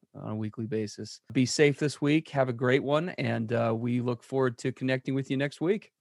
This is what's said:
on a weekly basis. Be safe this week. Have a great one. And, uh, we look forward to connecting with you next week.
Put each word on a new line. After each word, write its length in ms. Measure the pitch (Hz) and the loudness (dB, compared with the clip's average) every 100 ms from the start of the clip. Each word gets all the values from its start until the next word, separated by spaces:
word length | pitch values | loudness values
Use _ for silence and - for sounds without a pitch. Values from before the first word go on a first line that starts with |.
| _ 101 | _ -14
on 160 | 113 | -8
a 40 | 107 | -6
weekly 300 | 107 117 107 | -6 -6 -4
basis. 560 | 107 107 - 107 - - | -4 -4 -8 -14 -14 -4
Be 140 | 117 123 | 0 2
safe 340 | - 147 139 | 6 4 4
this 220 | 151 - | -2 0
week. 280 | 143 156 - | 2 2 2
Have 200 | 139 131 | 0 0
a 40 | |
great 300 | 117 127 135 | 0 2 2
one. 260 | 127 151 175 - | 2 0 0 -4
And, 340 | 120 117 113 | -2 -2 -2
uh, 200 | 117 117 113 | 0 0 0
we 260 | 120 123 | 0 0
look 220 | 123 120 | 0 -4
forward 340 | - 135 131 117 | -4 0 0 0
to 120 | 131 | -6
connecting 440 | - 131 131 139 135 | -4 -2 -2 -2 -4
with 160 | 135 | -2
you 60 | 135 | -2
next 240 | 143 - | -2 -2
week. 300 | 160 208 - _ | 0 -2 -4 _